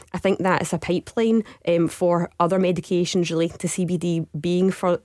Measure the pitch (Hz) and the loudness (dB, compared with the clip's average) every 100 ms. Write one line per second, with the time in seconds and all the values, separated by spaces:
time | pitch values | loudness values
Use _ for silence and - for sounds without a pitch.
0 | - 180 190 - 185 165 - 165 - 175 | -12 -4 -2 0 0 0 0 -4 -2 -4
1 | - 240 226 226 - - - 170 160 - | -2 -2 2 2 0 -6 0 2 0 0
2 | 175 175 180 - 170 190 180 180 - 175 | 2 2 0 0 0 2 2 0 0 -2
3 | 175 185 165 165 165 - 180 - 170 175 | 0 0 0 0 -2 -2 -6 -2 -2 -2
4 | 175 165 156 151 175 180 190 - 185 175 | 0 -2 -4 -4 -2 2 2 2 0 0